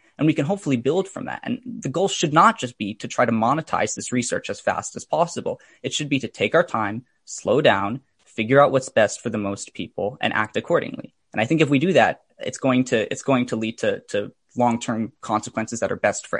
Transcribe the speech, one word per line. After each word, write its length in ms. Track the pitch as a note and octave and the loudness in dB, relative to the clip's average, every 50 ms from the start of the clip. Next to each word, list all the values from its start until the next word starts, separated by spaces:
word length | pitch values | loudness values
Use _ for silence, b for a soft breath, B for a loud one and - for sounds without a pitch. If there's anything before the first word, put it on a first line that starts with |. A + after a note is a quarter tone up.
| _ _ _ - | _ _ _ -2
and 100 | C#3 D#3 | 0 2
we 80 | D3 | 2
can 100 | D3+ C#3+ | 2 0
hopefully 320 | C#3 G3+ G3 - D#3+ C#3 A#2+ | -2 -2 -4 -2 -2 -2 0
build 300 | A2+ C3 D#3 F#3 F#3+ F#3+ | 0 0 0 0 -2 -4
from 180 | - - - | -6 -10 -10
that. 140 | - A#1+ - | -8 -10 -8
And 180 | - - - - - | -6 -6 -8 -8 -8
the 240 | - - - - C#3 | -10 -10 -8 -6 -6
goal 180 | C3 E3+ F#3+ F#3+ | -2 0 0 0
should 260 | - - - D#3+ C#3 | 0 0 0 2 6
not 260 | D#3+ F#3 A3 A3 - | 6 6 6 6 2
just 180 | - A#2+ - - | -2 -8 -8 -6
be 160 | G#2+ G2+ G#2+ | -8 -8 -8
to 120 | - - A2+ | -8 -10 -6
try 180 | - - B2 | 0 0 2
to 60 | A2+ | 2
monetize 640 | A#2 A2+ A2 A#2 C#3 D#3+ D#3 - - - G#2+ A2 - | 2 2 2 2 2 0 -2 -2 -2 -2 -2 -2 -4
this 160 | - G#2+ - | -6 -8 -4
research 360 | - B2+ A#2 - - F#2 - - | -2 -2 -2 -2 -4 -4 -4 -6
as 80 | G#2 - | -10 -6
fast 360 | - - F#2 E2 F#2+ - - | -2 -2 -2 -2 -2 -8 -10
as 100 | - - | -14 -10
possible. 540 | - - D3+ E3+ D#3+ - - - - - - b b b b | -4 0 0 0 0 -2 -6 -6 -6 -6 -8 b b b b
It 100 | b C3+ | b -6
should 160 | - - D3+ C#3 | -6 -4 -4 -2
be 120 | C#3+ C3 | -2 -2
to 80 | C3 A2 | -2 -4
take 260 | - - - A2 - | -4 -2 0 2 4
our 100 | D#3+ F3+ | 4 2
time, 400 | - - A2+ G#2+ G2 G#2 A2+ - _ _ _ _ | 2 0 -4 -2 -4 -4 -8 -10 _ _ _ _
slow 360 | - - - - - G#2+ C3 | -18 -16 -6 0 2 2 4
down, 400 | - C3+ G#2+ G2 G2 G2+ A#2 C#3 - _ _ _ _ | 6 6 4 4 2 -2 -4 -6 -8 _ _ _ _
figure 360 | _ _ - A2 A2 C3 C#3 | _ _ -4 0 4 6 6
out 100 | C#3+ C3+ | 6 6
what's 180 | B2+ C3 B2+ - | 4 2 -2 0
best 320 | - A#2 G#2+ G2+ - - | 2 4 4 4 2 -2
for 100 | - A#2 | -8 -6
the 80 | G#2+ A2+ | -4 -4
most 340 | G#2 G2 G2 G2 - - - | -4 -4 -6 -8 -10 -12 -12
people, 460 | - F2+ D#2+ _ - F#2 G#2 C3+ - | -12 -12 -10 _ -6 -4 -4 -4 -4
and 100 | - - - | -4 -2 -2
act 220 | - A2 - - | -2 -4 -2 -4
accordingly. 600 | A2 - - E3+ D3+ - - - - - - _ _ _ _ - | -6 -2 0 0 -2 -2 -4 -8 -12 -14 -16 _ _ _ _ -2
And 80 | - | -2
I 40 | A2+ | 0
think 160 | A#2+ D#3+ D#3 | 2 2 2
if 80 | D#3+ C3+ | 4 4
we 100 | D3 C3+ | 2 2
do 140 | C#3+ F#3 F3+ | 2 4 4
that, 280 | C3+ A2+ F#2 - - _ _ _ - | 6 6 4 4 -2 _ _ _ -12
it's 220 | - - - - | -10 -10 -8 -4
going 260 | - C3+ B2+ B2+ B2+ | 0 2 2 2 2
to, 260 | - - A2+ G2+ - | 2 2 0 0 0
it's 120 | - - - | -4 -6 -2
going 240 | - C3+ B2 B2 A#2+ | 0 2 2 2 0
to 80 | - | -2
lead 240 | A2 A2 A2 A2+ - | -2 -2 -4 -4 -2
to, 200 | - G#2+ G2 F#2+ - - | -2 -2 -2 -2 -4 -6
to 220 | - G#2 G#2 - - _ _ _ - | -4 -4 -4 -6 -8 _ _ _ -2
long-term 580 | B2 B2 B2 A#2 A#2 - - A#2 A2+ A2+ G#2+ - _ | 0 2 2 2 0 -2 -4 -4 -2 -4 -4 -6 _
consequences 600 | - - A2 G#2+ - - - - A2 - - A2+ | -6 -2 -2 -2 -2 -4 -6 -6 -6 -6 -4 -4
that 120 | - G2 | -2 -2
are 60 | F#2+ F2+ | -2 0
best 300 | - G#2 G2 - - - | 0 0 0 0 -4 -6
for 120 | - - | -6 -2